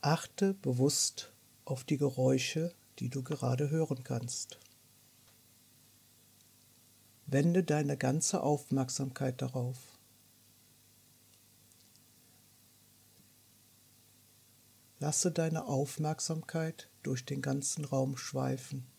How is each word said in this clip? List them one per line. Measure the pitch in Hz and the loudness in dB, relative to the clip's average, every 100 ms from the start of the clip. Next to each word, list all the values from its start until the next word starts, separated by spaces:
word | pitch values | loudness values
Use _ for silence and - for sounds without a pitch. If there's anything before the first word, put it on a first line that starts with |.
| 143 | 2
Achte | 160 - - 196 | 0 -2 0 0
bewusst | 196 135 123 135 - - - - - - - | 0 -2 4 4 4 0 -2 -16 -20 -20 -18
auf | - 127 | -6 -6
die | - 143 | 0 2
Geräusche, | 143 131 131 131 127 156 170 - - - | 2 4 4 4 2 -2 -2 -4 -20 -6
die | 123 | -4
du | 131 | -4
gerade | 131 151 127 127 147 | -4 -2 0 2 2
hören | 156 160 131 | 2 0 -2
kannst. | 127 120 120 - - - - - - - - - - - - - - - - - - - - - - - - - - - - - - | -2 -4 -4 -6 -8 -14 -20 -20 -20 -20 -20 -20 -20 -20 -20 -20 -20 -20 -20 -20 -20 -20 -20 -20 -20 -20 -20 -20 -20 -20 -20 -20 0
Wende | 139 156 175 | 4 6 4
deine | 170 151 143 139 | 4 2 2 2
ganze | 131 147 - 190 | 2 2 2 2
Aufmerksamkeit | 143 147 - 135 127 - 131 - 135 127 | 2 0 2 0 0 -2 -4 -2 -2 -2
darauf. | 127 127 123 127 - - - - - - - - - - - - - - - - - - - - - - - - - - - - - - - - - - - - - - - - - - - - - - - - - - - - | -4 -2 -4 -6 -14 -20 -20 -20 -20 -20 -20 -20 -20 -20 -20 -20 -20 -20 -20 -20 -20 -20 -20 -20 -20 -20 -20 -20 -20 -20 -20 -20 -20 -20 -20 -20 -20 -20 -20 -20 -20 -20 -20 -20 -20 -20 -20 -20 -20 -20 -20 -20 -20 -20 -20 -8
Lasse | 143 - 180 | -2 0 2
deine | 165 165 165 | 2 0 0
Aufmerksamkeit | - 139 143 - 151 156 - 160 - 165 160 160 - - | 0 0 0 -2 -2 -2 -4 -4 -4 -4 -4 -6 -16 -10
durch | - 127 | -4 -4
den | - 139 | -4 -4
ganzen | 135 139 139 - | 0 0 -2 -4
Raum | 143 135 131 131 | -2 0 0 -2
schweifen. | - 135 131 131 - 135 127 | -6 -2 -2 -2 -6 -10 -10